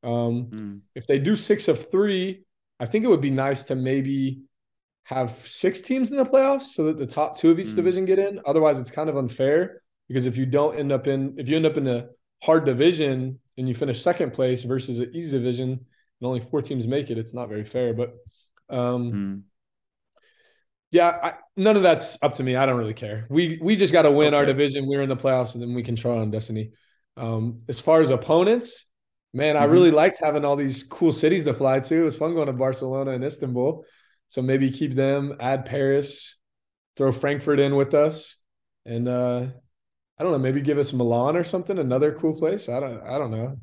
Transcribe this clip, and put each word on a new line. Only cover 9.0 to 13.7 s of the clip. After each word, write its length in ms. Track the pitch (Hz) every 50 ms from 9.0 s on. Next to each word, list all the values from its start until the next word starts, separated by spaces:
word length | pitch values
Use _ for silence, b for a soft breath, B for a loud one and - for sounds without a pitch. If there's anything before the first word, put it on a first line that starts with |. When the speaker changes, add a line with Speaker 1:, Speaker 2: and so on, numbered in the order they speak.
| 156 156
Speaker 1:
of 80 | 143
unfair 640 | 139 135 120 117 - 131 135 147 160 185 185 - - _ _ _ _ _
because 180 | _ 127 131 123
if 120 | 127 117
you 80 | 120 131
don't 320 | 131 123 143 147 151 -
end 140 | 147 143 139 139
up 140 | 127 117
in, 260 | 143 135 135 135 139 -
if 120 | - 139 123
you 80 | 151
end 80 | 160 160
up 100 | 156 156
in 100 | 156 139
a 200 | 131 123 117 113 - - _ _ _ _ _ -
hard 200 | - 160 165 147
division 760 | 139 127 120 143 175 180 156 156 139 135 127 131 131 135 - _ _ _
and 100 | - 127
you 60 | 131